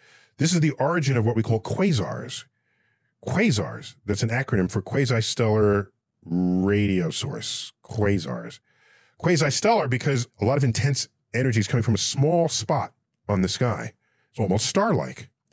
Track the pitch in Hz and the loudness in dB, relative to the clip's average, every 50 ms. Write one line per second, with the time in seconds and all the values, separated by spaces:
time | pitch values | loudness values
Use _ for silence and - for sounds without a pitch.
0 | _ _ - - _ _ _ - 139 165 180 165 156 156 135 - 131 160 170 175 | _ _ -20 -20 _ _ _ -2 -2 0 2 2 2 2 2 0 0 0 0 0
1 | 143 131 131 120 107 113 117 113 110 - 113 110 - - - - 185 202 156 107 | 0 0 0 2 2 2 0 0 0 0 0 0 -2 -4 -2 0 0 2 2 0
2 | 87 71 - 60 60 127 - - - - _ _ _ _ _ _ _ _ _ _ | -2 -4 -6 -10 -10 -10 -12 -14 -14 -16 _ _ _ _ _ _ _ _ _ _
3 | _ _ _ _ - - 127 180 226 226 131 104 87 64 57 - - - - _ | _ _ _ _ -8 -2 0 2 2 2 2 0 -2 -4 -8 -12 -14 -18 -20 _
4 | _ - 104 101 - 110 117 127 135 - - 101 92 90 - 104 - - - 135 | _ -4 -2 0 0 0 0 -2 -2 0 2 2 2 2 0 -4 -4 -2 0 0
5 | 139 117 123 113 110 - - - 117 110 107 107 104 104 101 101 101 - _ _ | 0 2 0 0 0 -2 -2 0 0 2 4 4 4 4 4 2 0 -4 _ _
6 | _ _ _ _ - - 85 90 90 90 90 92 92 98 101 104 104 101 95 92 | _ _ _ _ -8 -4 0 0 2 2 2 2 2 2 2 2 2 2 2 0
7 | 85 80 - - - 71 - - - - - - - - - _ - - - 113 | 0 -2 -2 -4 -6 -6 -6 -8 -8 -8 -8 -8 -10 -12 -16 _ -20 -10 -4 0
8 | 104 101 101 95 78 90 - 87 85 85 - - _ _ _ _ _ _ _ _ | 0 2 2 0 -2 -4 -8 -8 -10 -12 -16 -18 _ _ _ _ _ _ _ _
9 | _ _ _ - - 175 180 147 156 143 135 - - 208 233 208 160 131 127 120 | _ _ _ -4 0 0 2 2 2 0 0 0 2 2 2 2 2 0 -2 -2
10 | - 147 139 120 117 - _ - 104 110 131 117 - 120 113 - - 139 139 - | 0 0 -2 -2 -2 -6 _ -2 0 0 2 2 2 2 2 0 0 0 0 -2
11 | - - _ _ _ _ - 117 131 131 110 113 98 - - 120 107 - 107 98 | -4 -8 _ _ _ _ -2 0 0 2 2 2 0 2 0 0 2 2 0 0
12 | - - - - 139 156 175 170 165 156 - - - - 160 117 98 - - _ | 0 -2 0 0 2 2 4 2 2 0 -2 -4 -2 -2 -2 -2 -2 -6 -10 _
13 | _ _ _ _ _ - 104 92 95 90 - - 127 120 104 - 85 - - _ | _ _ _ _ _ -2 0 0 0 0 0 -2 -2 -2 -2 -4 -8 -12 -14 _
14 | _ _ _ _ _ _ _ - 113 90 90 107 - - - 190 202 233 202 87 | _ _ _ _ _ _ _ -4 -2 0 0 0 0 0 0 2 2 2 2 0
15 | 69 65 64 - - - _ _ _ _ | -2 -4 -8 -14 -18 -20 _ _ _ _